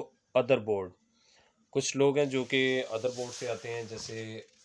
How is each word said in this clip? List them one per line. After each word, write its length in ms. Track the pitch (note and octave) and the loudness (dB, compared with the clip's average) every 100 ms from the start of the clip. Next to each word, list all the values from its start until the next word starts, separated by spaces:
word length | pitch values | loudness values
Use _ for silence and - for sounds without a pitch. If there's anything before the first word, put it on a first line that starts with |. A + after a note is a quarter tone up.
| - _ _ | 0 _ _
अदर 260 | B2+ B2 B2 | 2 4 4
बोर्ड, 300 | G#2+ G2+ F#2 - _ _ _ _ _ _ _ | 2 -2 -2 -10 _ _ _ _ _ _ _
कुछ 220 | C#3 - C3+ | -4 0 4
लोग 220 | C#3 C#3 | 4 4
हैं 100 | C#3+ | 2
जो 140 | C3 | 0
कि 360 | A#2+ C3+ C3 C3 | 0 2 2 2
अदर 280 | - A2+ B2 | -2 -2 -4
बोर्ड 220 | A#2+ B2 | -4 -8
से 140 | - B2 | -6 -6
आते 200 | A2 A#2 | -6 -6
हैं, 180 | A#2 A2 | -8 -8
जैसे 260 | G#2+ - A2+ A2 A2 - _ | -10 -10 -10 -10 -12 -16 _